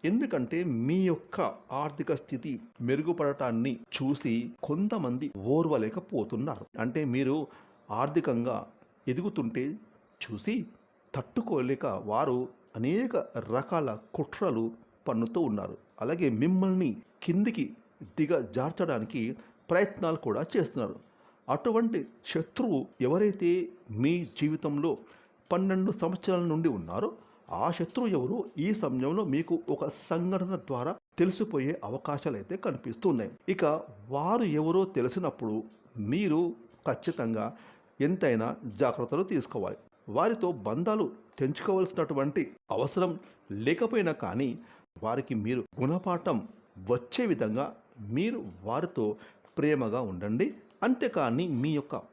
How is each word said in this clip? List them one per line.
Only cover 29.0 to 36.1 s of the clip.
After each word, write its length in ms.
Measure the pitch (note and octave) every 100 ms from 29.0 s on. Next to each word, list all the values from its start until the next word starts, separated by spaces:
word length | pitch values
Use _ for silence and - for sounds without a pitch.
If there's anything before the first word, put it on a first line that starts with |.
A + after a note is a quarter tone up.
| C3+ F3+ F#3+
మీకు 280 | C#3 E3 E3 E3+
ఒక 140 | D3 D3 - -
సంఘటన 460 | E3 F3 F#3+ F3+ F#3 -
ద్వారా 260 | B2+ C3 - _ -
తెలిసిపోయే 540 | F3+ F#3 G#3+ D#3 C3 E3
అవకాశాలు 520 | G2+ C3 - C#3+ D#3+ A2+
అయితే 160 | G2 F#3
కనిపిస్తూ 500 | G#3 C3 C3+ A2+ F#3+
ఉన్నాయి. 220 | C3 G#2+ - -
ఇక 160 | F#3+ D#3 D#3 - - G#2
వారు 360 | C#3 E3 A#3 G#3+ D3+
ఎవరో 220 | D#3 F3 F#3+ F#3+
తెలిసినప్పుడు 600 | B2 D3+ F3 - A2+ G#2+ A2 - - A2+ G#2